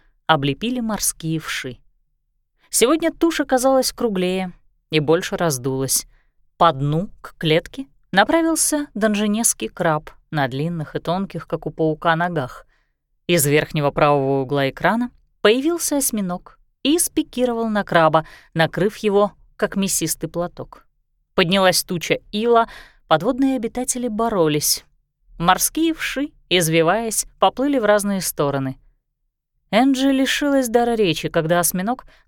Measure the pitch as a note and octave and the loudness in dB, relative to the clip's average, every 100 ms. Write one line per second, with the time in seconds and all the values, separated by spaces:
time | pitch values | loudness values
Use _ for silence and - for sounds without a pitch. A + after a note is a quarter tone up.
0 | _ _ - D#3 C#3 C3+ A#3 B3+ A3+ G3+ | _ _ 0 2 2 -2 -4 -4 -4 -4
1 | - - D#3+ D#3+ - - C3 A#2 _ _ | -4 -4 -4 -4 -6 -8 -10 -14 _ _
2 | _ _ _ _ _ _ _ - A#3+ D#4+ | _ _ _ _ _ _ _ 0 2 2
3 | E4 - E4 D#4+ C#4 C4 C4 C4 B3 - | -2 0 0 0 0 2 2 2 0 -4
4 | A#3+ F#3 F3+ F#3 F#3 - _ _ _ D#3 | -4 -2 -2 -2 -6 -10 _ _ _ -2
5 | C#3+ E3+ - G3 E3+ B2+ C3 C3 C3+ - | 2 0 -2 -4 -2 -2 -4 -4 -2 -4
6 | - _ _ _ _ - E3+ C3+ C#3+ D#3 | -6 _ _ _ _ 2 2 2 -2 -2
7 | G#3 - - - E3 D#3+ - - C4+ _ | -4 -12 -20 -6 0 0 0 -10 -14 _
8 | _ G3 A3 E4 E4 D#4 - D4 D4 G#3 | _ 0 2 2 2 0 0 -2 -4 -2
9 | G#3+ G#3 G#3+ G#3+ A3+ - A3 - E3 D3+ | 0 0 0 0 -2 -4 -8 -2 0 0
10 | - - _ D3+ C3+ C3+ E3 E3+ D3 D#3+ | -4 -18 _ -2 -2 -2 -4 -6 -8 -8
11 | - E3+ G3 D#3+ - E3 D#3 - D#3+ D#3 | -4 -4 -4 -8 -6 -6 -6 -2 -2 0
12 | E3+ D#3+ F3+ E3 B2 - - _ _ _ | 0 0 0 -4 -6 -10 -20 _ _ _
13 | _ _ - E3+ C#3+ D3 D3+ D#3 C#3+ - | _ _ -2 0 2 2 0 -2 -2 2
14 | D3 D3 C3+ C3+ B2+ C#3+ C3+ - F3 A3+ | 2 2 2 -2 0 -2 -2 0 0 0
15 | A#3+ - _ _ G#3 B3 D4+ E4+ - C#4+ | -4 -10 _ _ 2 4 0 -2 -2 -2
16 | - G#3+ F#3 F3+ - _ _ _ C4+ E4+ | -2 -4 -4 -8 -12 _ _ _ 0 0
17 | - - D#4 B3 B3 A#3 A3+ G#3 - E3+ | 0 -2 -4 -2 -2 0 0 -2 2 4
18 | D#3+ D#3+ D#3 - _ E3 D#3+ - G3+ - | 6 4 0 -10 _ 0 0 2 -2 0
19 | G#3+ G3 G3+ - _ - G3+ G3 G3 - | 0 2 2 -2 _ -6 -4 -2 -2 -2
20 | D#3+ - D#3+ E3+ F3 - A#2+ - _ _ | -4 -6 -6 -6 -8 -10 -18 -20 _ _
21 | _ _ _ - E3+ G3 F#3 F3 - F3 | _ _ _ 0 2 4 4 2 -2 -6
22 | - D#3 - G#3 A#3 A3+ A3+ - - _ | -2 -4 -2 -4 2 4 2 -4 -20 _
23 | _ D#3+ A#3 B3+ C4+ C4 A3 B3 B3 B3 | _ 0 2 0 0 0 -4 -4 -6 -4
24 | B3 G#3+ A3+ G3+ D#3 D3+ - - - _ | -4 -2 0 2 2 2 -2 -4 -6 _
25 | _ _ _ - F3 F#3 - D#4 E4 D#4+ | _ _ _ -2 0 2 0 0 -2 -2
26 | - C4 D4 - _ F3+ D#3+ E3 D#3+ G#3+ | -6 -6 -6 -10 _ 0 2 2 2 0
27 | A3+ - - _ G3 A#3+ C#4+ C4+ G#3 G#3 | -2 -6 -8 _ 0 2 0 2 2 2
28 | G3+ G3 - - C#3+ C#3 C3 - _ _ | 2 -2 -4 -2 -2 -2 -4 -8 _ _
29 | _ _ _ _ _ _ _ G#3 C4+ C4 | _ _ _ _ _ _ _ 2 2 2
30 | C4+ C4+ C4 - D4 C#4 B3 A#3+ A#3+ A3+ | 2 2 0 0 0 0 2 2 2 2
31 | F#3+ D#3 D3+ E3+ D#3 F3 F3 F3+ G3+ B3+ | 0 0 -2 -2 2 2 0 -2 -4 -6
32 | - _ | -10 _